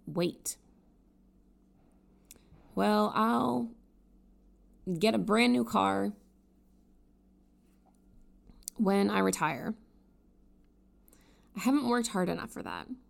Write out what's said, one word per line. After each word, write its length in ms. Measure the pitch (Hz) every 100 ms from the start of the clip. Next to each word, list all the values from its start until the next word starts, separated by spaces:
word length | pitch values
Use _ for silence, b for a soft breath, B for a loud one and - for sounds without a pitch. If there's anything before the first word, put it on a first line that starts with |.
| -
wait. 520 | 165 175 - - - _ _ _ _ _ _ _ _ _ _ _ _ _ _ _ _ - B B - - 190
"Well, 360 | 202 208 208 -
I'll 560 | 220 240 247 247 233 - - _ _ - _ _ _ _ _ _ - 170
get 160 | 214 226
a 20 |
brand 360 | 185 220 240
new 100 | 247
car 500 | 226 202 196 196 202 - - _ _ _ _ _ _ _ _ _ _ _ _ _ _ _ _ _ _ - - - - - - -
when 320 | 190 196 202
I 100 | 196
retire. 560 | 190 185 156 - 202 220 - _ _ _ _ _ _ _ _ _ _ _ _ b b b b -
I 60 |
haven't 260 | 233 294 240
worked 220 | 240 233
hard 200 | 196 180
enough 220 | - -
for 120 | -
that. 240 | 87 87 - 254 -